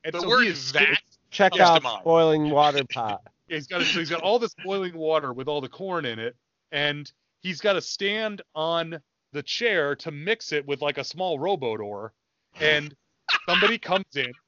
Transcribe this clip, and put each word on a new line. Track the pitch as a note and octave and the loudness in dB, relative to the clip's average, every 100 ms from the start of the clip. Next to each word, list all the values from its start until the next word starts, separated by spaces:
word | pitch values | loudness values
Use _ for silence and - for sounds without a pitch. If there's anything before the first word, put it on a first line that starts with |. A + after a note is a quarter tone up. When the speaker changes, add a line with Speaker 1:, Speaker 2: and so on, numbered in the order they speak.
Speaker 1:
And | D#3+ | -6
Speaker 2:
The | E3+ | -4
Speaker 1:
so | F#3+ | 2
Speaker 2:
word | B3 | 4
Speaker 1:
he | A3+ | 4
is | C#3+ C3 | 0 -2
Speaker 2:
vat | C#3+ D3 F#3+ _ _ _ | 2 2 0 _ _ _
Speaker 3:
Check | - F#3+ | 4 4
Speaker 2:
comes | F#3 | 8
to | F3+ | 6
Speaker 3:
out | E3 | 6
Speaker 2:
mind. | B2+ G#2 | 2 -2
Speaker 3:
boiling | E3 E3 D#3+ D#3 D3+ | 4 6 6 4 2
water | D3 D3 C#3+ | 4 4 4
Speaker 1:
<laughs> | B2+ | -4
Speaker 3:
pot. | C3 A2 G2+ - _ _ | -4 -4 -6 -10 _ _
Speaker 1:
Yeah, | D#3+ | -10
he's | C#3+ | -6
got, | F3+ | -2
so | F3 E3+ | 0 0
he's | D#3+ | -2
got | E3+ | -2
all | F3 A#3 | 2 2
this | A3+ - | 0 -6
boiling | F#3 G3 F#3 E3 | -6 -4 -4 -4
water | D#3 D#3 C#3 | 0 0 0
with | B2 C3+ | -6 -4
all | D3 | -4
the | C3 | -6
corn | - F#3+ F3 | -10 -6 -4
in | C3+ A2+ | -4 -4
it, | A#2 B2 _ _ _ | -8 -10 _ _ _
and | D3 D3 C#3+ C#3+ _ _ _ | -4 -2 -4 -12 _ _ _
he's | F3+ D#3 | -10 -2
gotta | G#3 F#3 | 0 0
stand | - - G3 G#3+ A3 G3+ - | -2 -6 -4 -2 -6 -8 -12
on | D#3 D#3+ E3+ E3 E3 _ _ _ | -6 -2 -2 -4 -10 _ _ _
the | D3 | -10
chair | - - A#3+ F#3+ C#3+ C#3+ | -8 -4 0 0 0 -4
to | E3 | -8
mix | D3 E3+ A3+ - | -8 -6 -6 -2
it | D3+ C#3 | -4 -4
with, | C#3+ | -4
like, | D3 C#3 | -2 -4
a | |
small | C3+ D#3 F#3 C#3+ | -10 -6 -4 -2
robo | E3+ F#3 B2+ G#2+ | -2 -2 -2 -4
door, | G#2 G2+ A2 _ _ _ _ - | -6 -10 -12 _ _ _ _ 0
and | D3+ D3+ D3 - _ _ - - - | 2 2 -2 -16 _ _ -2 -2 0
somebody | F3+ G#3 A3+ | 2 2 2
comes | - F#3+ F#3+ C#3+ | -2 -2 -2 -6
in | B2 B2 | -6 -10